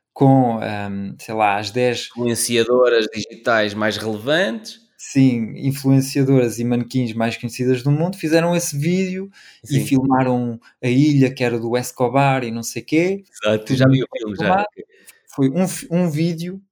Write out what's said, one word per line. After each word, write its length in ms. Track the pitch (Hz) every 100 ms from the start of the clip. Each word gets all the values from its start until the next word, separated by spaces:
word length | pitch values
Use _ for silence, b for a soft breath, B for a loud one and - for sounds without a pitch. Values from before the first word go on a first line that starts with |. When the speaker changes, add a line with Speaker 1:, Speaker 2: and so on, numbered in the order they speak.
| b
Speaker 1:
com, 460 | - 135 135 120 113
ahm, 560 | 110 104 101 98 98 -
sei 160 | -
lá, 240 | 110 104 101
as 140 | 101
dez 380 | 117 123 117 - 117
Speaker 2:
Influenciadoras 920 | 120 113 - 117 113 127 123 117 107
digitais 640 | 107 - 107 - 113 104
mais 240 | 104 107 101
relevantes. 800 | 110 107 120 160 208 226 - - _ _
Speaker 1:
Sim, 560 | - 139 135 117 110 -
influenciadoras 1000 | 135 135 135 135 135 143 131 131 120 110
e 40 | 120
manequins 480 | 120 120 131 120
mais 240 | 110 113 -
conhecidas 440 | 117 - 127 127
do 80 | 135
mundo. 280 | 151 175 196
Fizeram 380 | 156 165 170 175
esse 220 | 170 143
vídeo 520 | 160 185 185 185 196 B B B
e 160 | - 139
Speaker 2:
Sim. 60 | 107
Speaker 1:
filmaram 760 | 135 135 131 127 123 120 113 b b
a 40 | 127
ilha 440 | 127 151 143 131
que 100 | 135
era 140 | 123 117
do 160 | 113 120
Escobar 680 | 123 - 123 135 139 135
e 80 | 117
não 120 | 117
sei 180 | 117 123
quê. 420 | - 156 180 196 - -
Speaker 2:
Exato, 220 | 107 110 -
Speaker 1:
Tudo 120 | 131
Speaker 2:
já 80 | 131
vi 160 | 131
o 40 | 113
Speaker 1:
muito 60 | 127
Speaker 2:
filme, 160 | 110 95
já. 80 |
Speaker 1:
filmado. 240 | 101 139 208 - - b b b b
Foi 160 | - 135
um 180 | 165 185
fi-, 200 | - -
um 200 | 170 175
vídeo 520 | 147 170 165 175 196 -